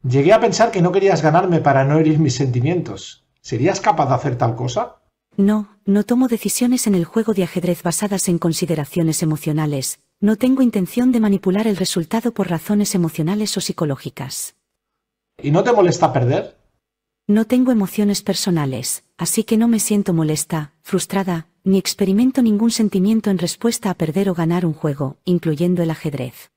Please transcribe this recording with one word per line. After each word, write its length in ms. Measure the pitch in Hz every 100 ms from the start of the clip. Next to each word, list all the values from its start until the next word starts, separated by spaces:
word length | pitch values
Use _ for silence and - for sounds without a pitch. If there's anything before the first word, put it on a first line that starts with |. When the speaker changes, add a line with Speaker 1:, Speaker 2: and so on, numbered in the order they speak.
Speaker 1:
Llegué 300 | 131 131 143
a 80 | 214
pensar 320 | 220 - 226
que 100 | 196
no 120 | 175
querías 280 | 190 196 165
ganarme 380 | 151 160 185 165
para 240 | 147 135
no 160 | 139 151
herir 200 | 160 151
mis 160 | 151 -
sentimientos. 880 | 139 123 131 180 - 95 - - _ _
¿Serías 400 | - 113 147 196
capaz 260 | 220 175 135
de 80 | -
hacer 220 | 143 120
tal 180 | 127 -
cosa? 460 | 123 202 233 - _ _ _ -
Speaker 2:
No, 420 | 196 214 202 _ -
no 180 | 196
tomo 260 | 208 247 262
decisiones 580 | 226 - - 247 247 -
en 80 | 185
el 80 |
juego 300 | 165 220 220
de 100 | 196
ajedrez 400 | 175 180 175 175
basadas 460 | 175 165 208 196 -
en 80 | 170
consideraciones 880 | 170 156 170 156 143 - 160 151
emocionales. 760 | 160 156 - 151 151 143 131 - _ _
No 160 | 202 220
tengo 260 | 254 269
intención 500 | 247 214 180 - 247
de 80 | 240
manipular 480 | 214 196 196 185 220
el 100 | 185
resultado 540 | 185 - 160 226 233
por 180 | 226 185
razones 440 | 165 - 208 208
emocionales 640 | 190 165 - 160 208 214 -
o 40 |
psicológicas. 920 | - - 151 135 139 - 135 - - _ _ _ _ _ _ _ _ _
Speaker 1:
¿Y 100 | 143
no 120 | 160
te 100 | 202
molesta 400 | 240 180 - 160
perder? 440 | 143 120 165 - _ _ _ _ _ _ _ -
Speaker 2:
No 180 | 208 220
tengo 260 | 254 254
emociones 500 | 240 190 - 208 196
personales, 840 | - 185 - 170 139 127 127 - _ -
así 260 | 170 -
que 140 | 214 220
no 100 | 233
me 120 | 226
siento 340 | - 208 196
molesta, 600 | 165 156 151 - 160 151 _
frustrada, 680 | - 190 - 196 190 165 - _
ni 160 | - 190
experimento 640 | - - 190 196 254 262
ningún 260 | 233 208 233
sentimiento 600 | 226 214 196 190 220 214
en 100 | 190
respuesta 500 | 170 - 233 226 208
a 60 | 180
perder 340 | 160 156 196
o 60 | 175
ganar 300 | 165 175 175
un 80 |
juego, 440 | 151 156 143 135 - -
incluyendo 560 | 175 165 147 175 180
el 80 | 165
ajedrez. 600 | 156 156 139 123 - -